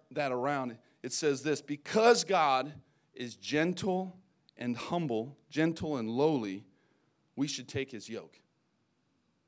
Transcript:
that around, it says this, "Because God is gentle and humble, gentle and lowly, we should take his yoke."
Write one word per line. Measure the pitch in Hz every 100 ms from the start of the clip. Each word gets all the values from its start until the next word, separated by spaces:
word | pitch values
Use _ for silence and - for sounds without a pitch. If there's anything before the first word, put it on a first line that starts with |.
| _
that | 135 143
around, | 127 131 143 127 113 _ _
it | -
says | - 151 135
this, | 135 139
"Because | - 147 - 208 226 240
God | 170 185 151 131 139 151 - _ _
is | - 123 113
gentle | - 147 165 180 - 185 190 - _ _ _ -
and | 123 120
humble, | - 175 160 113 123 139 _
gentle | 151 160 165 170 143
and | 110
lowly, | 120 151 147 104 95 - _ _ _ _ _ _
we | - 143
should | - 127
take | 139 131
his | 110 -
yoke." | 110 82 - _ _ _ _ _ _ _ _ _ _